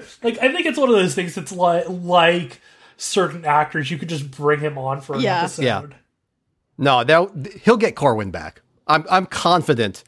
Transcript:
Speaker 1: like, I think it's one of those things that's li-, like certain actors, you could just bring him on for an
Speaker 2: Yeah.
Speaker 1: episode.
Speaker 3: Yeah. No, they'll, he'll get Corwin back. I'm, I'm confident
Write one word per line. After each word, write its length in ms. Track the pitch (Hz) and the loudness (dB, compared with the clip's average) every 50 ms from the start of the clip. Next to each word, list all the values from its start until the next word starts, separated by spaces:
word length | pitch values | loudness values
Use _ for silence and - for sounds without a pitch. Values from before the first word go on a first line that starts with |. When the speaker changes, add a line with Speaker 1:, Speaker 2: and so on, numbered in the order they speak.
| - - - _ | -6 -16 -18 _
Speaker 1:
like, 160 | - 233 - - | -4 -4 -2 0
I 120 | 254 262 | 0 0
think 140 | 311 359 339 | 0 0 -4
it's 140 | 320 247 302 | -2 -2 0
one 100 | 269 247 | 2 4
of 60 | 233 | 4
those 200 | 202 185 175 135 | 4 4 2 0
things 200 | 196 175 170 - | -4 -6 -6 -6
that's 180 | 190 160 - | -10 -10 -10
li-, 320 | 190 175 180 175 170 175 - | -4 0 0 2 2 0 -2
like 760 | - 185 180 175 175 180 175 165 170 175 175 165 127 - - _ _ _ _ _ - _ | -4 -8 -8 -4 2 4 4 4 4 2 0 -2 -6 -14 -20 _ _ _ _ _ -20 _
certain 480 | - - - - 202 180 - 151 170 160 | -14 -10 -4 0 0 0 0 -2 -6 -2
actors, 460 | 147 147 151 151 - - 160 139 135 | 2 2 2 2 0 -2 -6 -6 -4
you 80 | 175 139 | -6 -8
could 100 | 180 160 | -6 -8
just 220 | 170 143 143 139 | -8 -8 -8 -10
bring 300 | 131 - 143 147 151 147 | -10 -2 0 0 0 2
him 180 | 151 151 143 139 | -2 -6 -6 -6
on 240 | 131 135 139 139 | -6 -6 -6 -6
for 140 | - - 139 | -8 -8 -6
an 40 | 135 | -2
Speaker 2:
Yeah. 200 | 139 190 180 170 | -2 -2 0 -2
Speaker 1:
episode. 240 | 175 180 - 160 139 | -2 -4 -4 -2 -2
Speaker 3:
Yeah. 180 | 123 107 92 - - - _ _ _ _ _ _ _ _ _ _ _ _ _ _ _ _ | -2 -2 -2 -6 -10 -18 _ _ _ _ _ _ _ _ _ _ _ _ _ _ _ _
No, 280 | - 127 143 131 123 117 | -2 2 2 4 4 4
they'll, 260 | 131 160 170 185 196 208 151 131 202 - - | 4 4 4 4 2 -4 -12 -14 -14 -12 -2
he'll 140 | - 208 240 | 2 4 4
get 180 | 214 220 185 - | 4 2 -2 -2
Corwin 360 | - 143 135 113 107 104 95 | 2 2 2 2 2 -2 -6
back. 320 | 85 85 78 80 - _ _ _ _ _ - - | -8 -10 -12 -12 -16 _ _ _ _ _ -2 0
I'm, 160 | 156 156 156 - | 0 0 2 2
I'm 160 | 185 190 185 | 0 0 0
confident 760 | - - - - 170 180 170 143 - 143 117 110 101 95 - - | 0 -8 -2 2 2 2 2 2 2 0 0 0 -2 -4 -8 -20